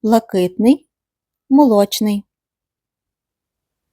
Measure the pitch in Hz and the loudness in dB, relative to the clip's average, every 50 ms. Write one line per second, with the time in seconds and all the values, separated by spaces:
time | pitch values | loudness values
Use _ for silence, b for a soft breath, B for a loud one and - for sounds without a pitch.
0 | - 214 226 226 220 - - 190 180 180 185 - 208 233 277 - _ _ _ _ | -4 0 0 0 -2 -2 -4 -4 -4 -4 -4 -2 0 0 0 0 _ _ _ _
1 | _ _ _ _ _ _ _ _ _ - 262 277 294 262 220 202 202 202 - - | _ _ _ _ _ _ _ _ _ -2 2 2 2 2 2 0 0 -2 -4 -6
2 | 220 214 208 202 - _ _ _ _ _ _ _ _ _ _ _ _ _ _ _ | -4 -4 -4 -6 -8 _ _ _ _ _ _ _ _ _ _ _ _ _ _ _
3 | _ _ _ _ _ _ _ _ _ _ _ _ _ _ _ _ _ _ | _ _ _ _ _ _ _ _ _ _ _ _ _ _ _ _ _ _